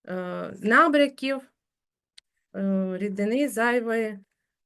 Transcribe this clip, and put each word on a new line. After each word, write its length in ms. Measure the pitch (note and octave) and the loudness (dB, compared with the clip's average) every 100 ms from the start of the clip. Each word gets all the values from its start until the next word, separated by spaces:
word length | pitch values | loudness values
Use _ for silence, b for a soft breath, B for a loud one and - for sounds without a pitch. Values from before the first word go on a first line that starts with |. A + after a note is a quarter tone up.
| - | -10
е, 460 | F#3 F3+ F3+ F3+ F#3+ | -8 -8 -8 -10 -6
набряків, 800 | G3 B3 E4 C#4+ C#4+ C#4 C4+ C4+ - _ _ _ _ _ _ _ _ _ _ G3 | 2 6 6 4 2 0 -6 -6 -8 _ _ _ _ _ _ _ _ _ _ -6
е, 420 | G3 F#3+ F#3 F#3 | -2 0 -2 -4
рідини 500 | G3+ F#3+ G#3 B3 C#4+ | -4 -2 0 0 0
зайвої 680 | G#3+ A#3 B3 A3+ A3+ A3 G3+ - _ _ _ | 0 0 0 0 -2 -4 -8 -18 _ _ _